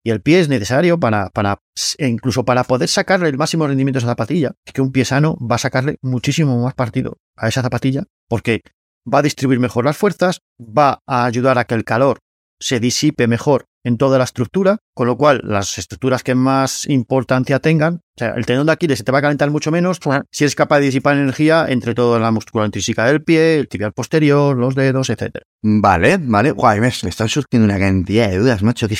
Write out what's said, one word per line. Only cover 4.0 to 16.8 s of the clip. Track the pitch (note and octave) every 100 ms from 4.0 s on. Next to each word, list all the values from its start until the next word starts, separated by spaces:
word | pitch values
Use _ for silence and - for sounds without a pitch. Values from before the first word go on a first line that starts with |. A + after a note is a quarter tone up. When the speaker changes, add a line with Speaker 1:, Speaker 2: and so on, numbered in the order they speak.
Speaker 1:
esa | A#2+
zapatilla. | A#2+ G#2+ E3+ B2 -
Es | -
que | -
un | C3+
pie | C3+
sano | - C3+ D3+ -
va | A#2 A#2+
a |
sacarle | D3+ C3 C3+ -
muchísimo | C3 B2+ - C#3+ D3 A#2+
más | B2
partido | - A#2+ C3 B2 - _ _
a | A2+
esa | C3
zapatilla | B2+ A#2+ C3+ C3+ - _ _
porque | A2+ - A2 - _ _ _ -
va | C3+
a |
distribuir | C#3+ - C3+ B2+
mejor | B2 B2+
las | B2+ D3+
fuerzas, | G#3 E3 F3+ F3 _ _
va | A#2 A2 C#3+ A2+ -
a | B2+
ayudar | B2 A#2+ C3 B2+
a |
que | A#2
el | A2+
calor | G#2+ A2+ C3+ A2+ _ _ _ _
se | - B2+
disipe | A#2+ - D3+ D3 A#2
mejor | A#2 - C3 - _
en | B2 A#2
toda | C3+ C3
la |
estructura, | B2 - A#2 F#3 F#3+ G#3+ -
con | - A#2+
lo | B2
cual | D3 C3
las | - G#2 G2 -
estructuras | F2+ G2 C3 B2+
que | -
más | B2+ C3 C3+ C3+ -